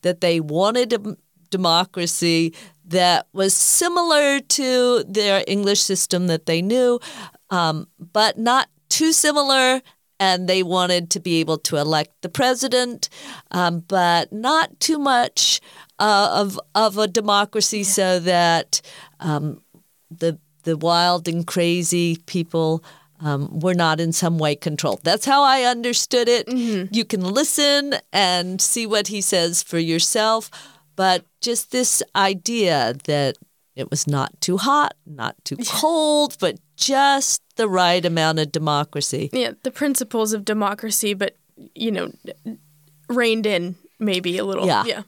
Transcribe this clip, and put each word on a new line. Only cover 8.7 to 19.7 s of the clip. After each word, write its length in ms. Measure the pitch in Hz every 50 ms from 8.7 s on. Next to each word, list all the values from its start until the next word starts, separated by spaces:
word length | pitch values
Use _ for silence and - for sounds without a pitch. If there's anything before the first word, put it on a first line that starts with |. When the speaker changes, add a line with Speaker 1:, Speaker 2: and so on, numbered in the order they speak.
| _ _ _
Speaker 1:
too 240 | _ - - 311 320
similar. 720 | 320 - - 302 294 294 285 269 269 262 254 254 262 262 262 - _ _ _ _ _
And 300 | _ 196 190 180 180 185
they 160 | 175 185 190 185
wanted 460 | 170 180 185 180 180 180 175 170 170
to 100 | 170 180
be 220 | 170 180 170 160
able 160 | 160 156 160
to 180 | 156 - - 165
elect 360 | 147 147 151 160 151 151 _ _ _
the 80 | - 180
president, 800 | - - 254 254 254 247 269 254 247 247 247 240 233 - - - - - - 277 - - - _
um, 280 | - 180 180 175 175 170
but 500 | 170 - 190 185 175 175 170 170 - -
not 480 | - 214 226 262 311 320 330 - - _
too 180 | - - 320 294
much, 600 | 277 277 254 240 240 - _ - - - - - - - - - - _ _ -
uh, 300 | 208 214 208 196 208 - - 170
of, 180 | 202 196 190 190 - _ _
of 240 | 202 220 214 190
a 100 | 208 214
democracy 720 | 208 175 233 208 208 202 202 208 202 - 220 196 - 220 208
Speaker 2:
Yeah. 40 | 202
Speaker 1:
so 360 | 202 - - 190 185 185 180
that, 600 | 165 180 175 175 175 170 165 165 - _ - - _ - - - - - _ _
um, 420 | - 156 151 147 147 156 - - _ _